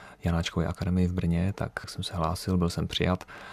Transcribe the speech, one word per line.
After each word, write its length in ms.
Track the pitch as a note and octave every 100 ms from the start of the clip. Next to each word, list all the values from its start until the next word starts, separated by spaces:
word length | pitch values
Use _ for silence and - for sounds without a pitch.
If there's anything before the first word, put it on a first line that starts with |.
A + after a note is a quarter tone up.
| - -
Janáčkové 420 | F2 E2+ E2+ - D#2+
akademii 400 | - F2+ F2+ F2+
v 40 |
Brně, 400 | F2+ E2+ E2+ F#2 -
tak 340 | - - -
jsem 120 | -
se 120 | F#2+ F2
hlásil, 400 | D#2+ F2+ - F#2
byl 140 | F2
jsem 180 | E2 E2+
přijat. 360 | - F2 F#2 - - -